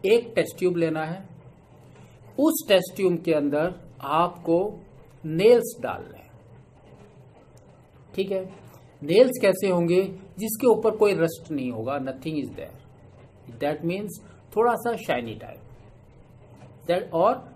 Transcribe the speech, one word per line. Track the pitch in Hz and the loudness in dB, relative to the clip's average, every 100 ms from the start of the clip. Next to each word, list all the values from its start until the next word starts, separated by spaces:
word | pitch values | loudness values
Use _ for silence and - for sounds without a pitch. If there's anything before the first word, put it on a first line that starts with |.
एक | 190 233 233 | 4 2 2
टेस्ट | - 151 - | -2 -2 0
ट्यूब | 180 170 | 0 2
लेना | 165 156 | 0 0
है, | 156 185 190 - - - _ - - - - - - - | -6 -8 -12 -20 -20 -20 _ -20 -20 -20 -20 -20 -14 2
उस | 294 311 - | 2 2 4
टेस्ट | 190 180 - | 2 2 0
ट्यूब | 190 175 | 0 0
के | 170 | 0
अंदर | 156 143 147 170 185 - - | 0 2 0 -2 -4 -18 -12
आपको | 135 151 175 - - 170 208 208 - - - - | -2 0 0 -2 0 0 0 -8 -20 -20 -20 -14
नेल्स | 160 160 208 240 - - | -6 4 6 6 4 -8
डालने | 117 90 - - | -8 -8 -12 -20
हैं। | - - - - - - - - - - - - - - - - - - - | -20 -20 -20 -20 -20 -20 -20 -20 -20 -20 -20 -20 -20 -20 -20 -20 -20 -20 -14
ठीक | - 196 | -6 -4
है, | 190 190 - - - - - | -4 -6 -14 -20 -20 -20 -14
नेल्स | 147 185 254 254 | 2 4 4 4
कैसे | 196 185 196 | 0 2 0
होंगे? | 180 170 180 190 - - - | 0 2 2 0 -8 -18 -10
जिसके | 220 - 254 | -8 0 2
ऊपर | 214 220 214 | 4 2 2
कोई | 208 | 2
रस्ट | 175 165 165 - | 4 0 -2 -8
नहीं | 147 127 | -6 -6
होगा, | 113 117 139 | -6 -6 -6
nothing | 135 127 160 156 | -6 -8 -8 -6
is | 127 | -8
there, | - - - - - - - - - - 117 | -12 -16 -18 -20 -20 -20 -20 -20 -20 -20 -6
that | 143 151 | -4 -2
means | 170 190 208 - - - - - | -4 -4 -8 -12 -20 -20 -6 2
थोड़ा | 240 220 | 2 2
सा | 233 220 | -4 -6
shiny | - 123 117 | -4 -4 -4
टाइप, | 107 - - - - - - - - - - - - - - - | -12 -14 -18 -20 -20 -20 -20 -20 -20 -20 -20 -20 -20 -20 -18 -4
that | 175 196 165 | -4 -2 2
or | 196 254 - | 2 2 -8